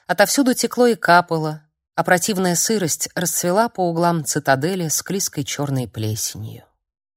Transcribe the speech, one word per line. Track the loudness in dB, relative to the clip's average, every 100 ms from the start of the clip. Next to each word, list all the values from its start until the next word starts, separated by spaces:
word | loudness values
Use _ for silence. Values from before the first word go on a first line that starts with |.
| -4
отовсюду | 2 2 4 2
текло | 2 -2 2 2
и | 4
капало, | 4 4 4 -2 -2 -6 _ _ _ -4
а |
противная | 2 2 2 0 2 0
сырость | 0 0 0 -4 -6 -4
расцвела | -4 -2 0 2 0
по | 0 -2
углам | 0 0 0 -2
цитадели | -2 0 0 0 -2 -2
склизкой | -4 -4 -4 -4 -6
чёрной | -8 -6 -4 -4 -4
плесенью. | -6 -4 -4 -6 -10 -14 -16 _ _ _ _ _